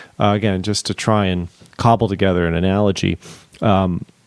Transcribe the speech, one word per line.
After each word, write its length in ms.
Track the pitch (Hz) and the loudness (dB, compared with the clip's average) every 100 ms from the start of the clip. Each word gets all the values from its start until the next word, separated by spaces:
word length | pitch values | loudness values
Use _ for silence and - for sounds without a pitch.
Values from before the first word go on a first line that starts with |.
| - - | -18 -2
uh, 140 | 104 104 | 0 2
again, 280 | 104 95 | 0 -2
just 220 | 92 101 - | -2 -4 -6
to 60 | |
try 320 | 101 - 107 98 | -4 0 2 2
and 240 | 90 87 - - - | -2 -6 -12 -18 -2
cobble 300 | 120 113 113 | 2 2 2
together 400 | 95 98 90 85 | 0 0 2 0
an 80 | 85 | 0
analogy. 600 | 92 98 104 90 95 87 - - - - | 0 0 0 0 -2 -4 -10 -20 -20 -4
Um, 440 | - 95 95 87 - _ | 0 2 0 -4 -8 _